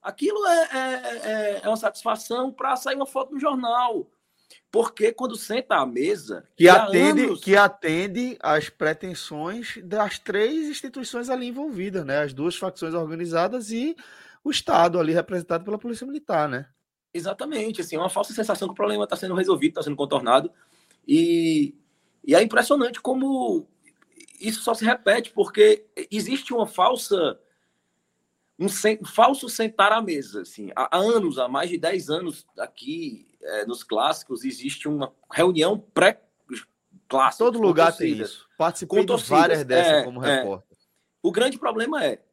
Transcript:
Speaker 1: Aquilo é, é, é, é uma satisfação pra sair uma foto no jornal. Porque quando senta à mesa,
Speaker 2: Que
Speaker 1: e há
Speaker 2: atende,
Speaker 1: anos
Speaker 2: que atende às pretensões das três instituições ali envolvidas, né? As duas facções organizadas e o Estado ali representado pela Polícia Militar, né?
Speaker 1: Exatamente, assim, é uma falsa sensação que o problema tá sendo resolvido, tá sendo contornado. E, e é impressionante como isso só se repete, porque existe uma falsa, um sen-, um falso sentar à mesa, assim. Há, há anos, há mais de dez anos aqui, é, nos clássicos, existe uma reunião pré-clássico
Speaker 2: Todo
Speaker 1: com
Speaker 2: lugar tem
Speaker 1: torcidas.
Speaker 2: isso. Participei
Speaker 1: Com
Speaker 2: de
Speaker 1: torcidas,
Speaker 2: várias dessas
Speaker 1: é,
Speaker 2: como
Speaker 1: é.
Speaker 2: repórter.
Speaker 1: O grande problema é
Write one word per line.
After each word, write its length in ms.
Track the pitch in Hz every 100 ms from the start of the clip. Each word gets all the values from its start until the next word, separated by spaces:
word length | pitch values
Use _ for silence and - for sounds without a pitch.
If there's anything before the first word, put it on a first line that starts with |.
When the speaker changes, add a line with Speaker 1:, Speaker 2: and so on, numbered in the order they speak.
Speaker 1:
Aquilo 420 | - 196 330 415 403
é, 220 | 339 320
é, 60 | 269
é, 840 | 262 254 247 233 208 220 208 202
é 40 | 202
uma 100 | 220
satisfação 720 | 220 220 226 214 - 240 262
pra 240 | 262 262 254
sair 200 | 269 277
uma 100 | 269
foto 280 | 262 262
no 60 | 285
jornal. 680 | 294 269 247 240 247 208 - _ _ _ _ - _
Porque 400 | 208 226 - 220
quando 240 | 233 247 220
senta 400 | - 226 254 185
à 100 | 131
mesa, 640 | 120 156 202 131 90 - _
Speaker 2:
Que 80 |
Speaker 1:
e 60 | 170
há 140 | 185
Speaker 2:
atende, 420 | 220 180 - - 247
Speaker 1:
anos 160 | 175
Speaker 2:
que 140 | - 196
atende 840 | 202 202 160 160 196 190 247 247
às 280 | - 151 147
pretensões 1080 | _ 156 156 185 170 - 151 160 220 226 -
das 340 | 185 208 208 -
três 520 | - 196 220 311 302
instituições 600 | 277 269 269 240 240 240
ali 180 | 262 247
envolvidas, 580 | 247 302 214 190 190 147
né? 140 | 139
As 140 | 147
duas 220 | 135 160 175
facções 380 | 190 185 165
organizadas 760 | 170 156 165 175 165 180 247 208
e 260 | 226 285 330 - - - _
o 60 | -
Estado 480 | 285 - 302 175 175
ali 160 | 156
representado 500 | 165 - 185 170 170
pela 140 | 190 208
Polícia 300 | 240 226 254
Militar, 420 | 285 294 175 151
né? 180 | 127 147 _ _ _ _
Speaker 1:
Exatamente, 680 | 170 180 196 285 294 220 214
assim, 160 | 170 160
é 20 |
uma 100 | 180
falsa 240 | 196 214
sensação 360 | 220 220 190 190
que 20 |
o 40 | -
problema 300 | 208 214 208
tá 120 | -
sendo 180 | 185 180
resolvido, 400 | 185 180 - 170
tá 80 |
sendo 140 | 147 143
contornado. 520 | 143 143 120 127 330 _ _ _ _ _ -
E, 680 | 147 170 170 165 156 143 - _ _ _ _ -
e 80 |
é 80 | 160
impressionante 600 | 220 226 240 285 247 240
como 680 | - 262 269 262 233 180 - _ _ _ _ _ - _
isso 220 | 208 220
só 120 | -
se 100 | 226
repete, 480 | 220 247 - 196 -
porque 540 | - 202 - 214 214 - - -
existe 440 | 214 220 269 -
uma 120 | 240 202
falsa, 720 | - 185 240 - 196 156 - _ _ _ _ _ _ _ _ _ _ _ _
um 100 | 180
sen-, 300 | 190 214 214
um 40 | 185
falso 440 | - 240 269 240
sentar 420 | - 226 220 202
à 100 | 220
mesa, 400 | 214 151 117 101
assim. 300 | 87 - 98 -
Há, 220 | 127 170
há 20 |
anos, 380 | 208 233 185 131
há 100 | 127
mais 220 | 135 175
de 80 | 175
dez 320 | 160 190 143
anos 380 | 156 180 151 _ -
aqui, 680 | 117 - 123 165 156 110 _ _
é, 220 | 71 107 107
nos 180 | 120
clássicos, 600 | - 110 131 160 - 123 131
existe 420 | 127 135 - 151
uma 260 | 147 135 _ _
reunião 460 | - 175 170 160 220
pré-clássico 1700 | - - 180 220 _ _ _ - - _ _ - _ 135 131 -
Speaker 2:
Todo 160 | 226 233
Speaker 1:
com 60 | 208
Speaker 2:
lugar 260 | 160 165
tem 160 | 165 -
Speaker 1:
torcidas. 220 | 107 107
Speaker 2:
isso. 200 | - _ _
Participei 400 | 165 - 180 202
Speaker 1:
Com 20 |
Speaker 2:
de 60 | 208
Speaker 1:
torcidas, 320 | - - 151
Speaker 2:
várias 240 | 160 160 131
dessas 280 | 127 165
Speaker 1:
é, 100 | 151
Speaker 2:
como 200 | 127 123
Speaker 1:
é. 140 | 123 131
Speaker 2:
repórter. 400 | 110 95 _ _ _ _ _ _
Speaker 1:
O 100 | 170
grande 280 | 202 254 262
problema 440 | 269 220 233 302
é 180 | 156 110 _